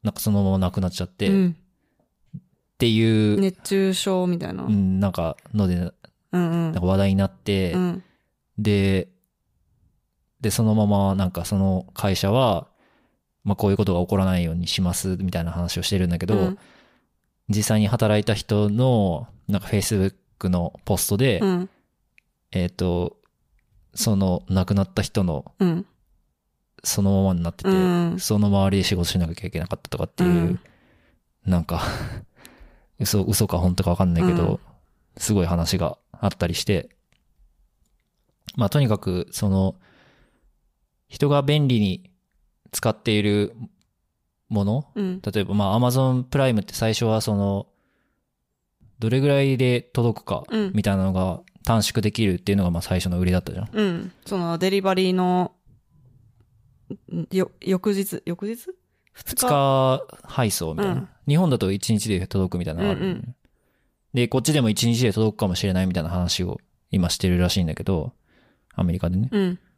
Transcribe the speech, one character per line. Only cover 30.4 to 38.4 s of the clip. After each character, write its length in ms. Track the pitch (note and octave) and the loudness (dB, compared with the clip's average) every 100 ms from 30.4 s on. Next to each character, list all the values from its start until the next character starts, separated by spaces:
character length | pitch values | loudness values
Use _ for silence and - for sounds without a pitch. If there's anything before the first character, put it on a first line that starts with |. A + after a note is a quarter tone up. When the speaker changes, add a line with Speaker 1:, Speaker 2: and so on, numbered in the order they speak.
| E3+ F3 - _ _ _ _ _ _ _ - | 0 -4 -8 _ _ _ _ _ _ _ 0
Speaker 1:
な 140 | F2+ | 0
ん 40 | |
か、 180 | D#2+ E2 - - - - - _ | 0 -4 -4 -6 -8 -12 -16 _
<laughs> 600 | - - - _ _ _ | -20 -20 -20 _ _ _
嘘、 220 | - G#2 | -2 0
嘘 260 | F#2+ G#2 G#2 | 0 0 0
か 80 | E2 | 2
本 160 | F#2 | 0
当 80 | F2+ | 2
か 80 | F#2 | 0
わ 60 | - | 2
か 80 | |
ん 80 | F#2 | 2
な 80 | E3+ | 4
い 60 | F3+ | 2
け 80 | |
ど、 100 | F3 | 2
Speaker 2:
う 100 | - - | 0 -2
ん。 40 | - - _ _ _ - | -8 -20 _ _ _ -10
Speaker 1:
す 160 | - | 0
ご 100 | G#2 | 0
い 40 | E2+ | 2
話 320 | F2 E2 F#2 | 0 0 0
が 180 | D#2 - _ | -2 -6 _
あ 140 | - G2+ | -4 -4
っ 40 | |
た 160 | - F3+ | -2 -4
り 80 | |
し 120 | E3+ - | -4 -2
て、 240 | G2+ - _ _ _ _ _ _ _ _ _ _ _ _ _ _ _ | -2 -4 _ _ _ _ _ _ _ _ _ _ _ _ _ _ _